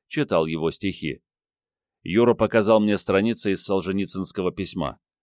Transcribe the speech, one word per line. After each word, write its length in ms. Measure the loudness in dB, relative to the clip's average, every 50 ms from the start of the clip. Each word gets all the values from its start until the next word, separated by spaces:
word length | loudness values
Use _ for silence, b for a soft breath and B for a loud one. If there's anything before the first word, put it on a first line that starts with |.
| _ _
читал 380 | -4 -4 -2 0 2 0 0
его 260 | 0 -2 -2 -2 -2 -2
стихи. 500 | -4 -4 -6 -6 -6 -6 -8 -8 -10 _ _ _ _ _ _ _ _ _ _ _ _ _ _ _ _ -8
Юра 320 | -2 2 4 4 4 4
показал 460 | 2 2 2 2 2 4 6 4 4
мне 180 | 4 4 2 0
страницы 540 | 0 0 0 2 2 0 -2 -2 -2 -2 -2
из 100 | -2 -2
солженицынского 880 | -2 -2 -2 0 -2 -2 -2 -4 -4 -4 -6 -8 -6 -4 -4 -4 -2
письма. 480 | -2 -4 -6 -6 -4 -4 -4 -6 -6 -10 _ _ _ _